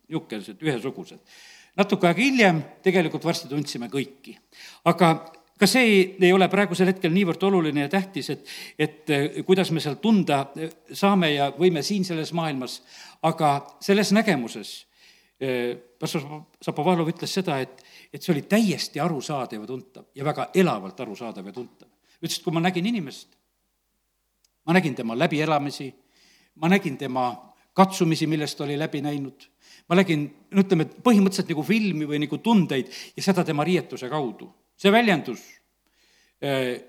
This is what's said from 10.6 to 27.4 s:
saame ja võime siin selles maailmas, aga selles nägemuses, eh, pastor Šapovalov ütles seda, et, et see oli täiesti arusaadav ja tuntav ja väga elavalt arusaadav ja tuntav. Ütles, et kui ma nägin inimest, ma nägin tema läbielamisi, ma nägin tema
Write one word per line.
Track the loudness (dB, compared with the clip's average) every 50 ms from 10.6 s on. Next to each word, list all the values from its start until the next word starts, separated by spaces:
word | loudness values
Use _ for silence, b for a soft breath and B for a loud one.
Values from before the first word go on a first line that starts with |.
| -12 -12 -12 _ _ -18 -6
saame | 0 2 4 4 4 4 2 2
ja | 2 0 0
võime | 0 2 2 2 2 2 -2
siin | -2 -2 -2 -2
selles | -4 -4 -6 -6 -6 -4
maailmas, | -4 -4 -4 -4 -6 -8 -8 -12 -14 _ B B B B B B B B
aga | -2 0 2 2 2 0 0 -4 -10 -20 -6 0
selles | 2 2 2 4 4 2
nägemuses, | 2 4 2 0 0 -2 -6 -10 -12 -14 -14 -16 -18 -20 _ b b b b b b b b b b
eh, | -6 -4 -4 -2 -4 -4 -6 -8 -12 _ _ -10
pastor | -8 -6 -4 -6 -6 -8 -12 -16 -18 _ _ _ -10
Šapovalov | -8 -4 -2 0 0 2 2 0 -2
ütles | -4 -6 -8 -6
seda, | -4 -4 -2 -2 -2 -4 -4
et, | -6 -10 -20 -20 b b b b b b
et | -8 -2
see | -2 -2
oli | -2 0 0
täiesti | 2 2 2 2 0 -2 -6 -8 -6 -4 -2
arusaadav | -2 -2 -4 -6 -6 -6 -6 -6 -6 -10 -12 -10
ja | -10
tuntav | -10 -12 -12 _ -20 -20 -20 _ -12
ja | -8 -4
väga | -4 -4 -4 -4 -2 2
elavalt | 2 2 2 2 -2 -6 -10 -12 -12
arusaadav | -12 -12 -12 -12 -12 -12 -12 -12 -14 -14
ja | -14
tuntav. | -14 -14 -16 _ _ -20 _ _ _ _ _ _ _
Ütles, | -8 -8 -8
et | -6 -4
kui | -4 -2
ma | 0 0
nägin | 0 0 -2 -2 -4
inimest, | -4 -4 -6 -8 -12 -16 -20 _ _ _ _ _ _ _ _ _ _ _ _ _ _ _ _ _ _ _ _ _ _ _ _ _ _ _ -2
ma | 2 2
nägin | 2 2 2 -2
tema | -4 -6 -4 -2
läbielamisi, | 0 0 0 0 0 0 0 0 0 -2 -4 -8 -10 -12 -14 -16 _ b b b b b b b b b b b -2
ma | 0 2
nägin | 2 2 0 -2 -8
tema | -6 -6 -6 -4 -2 -2 -4 -4 -8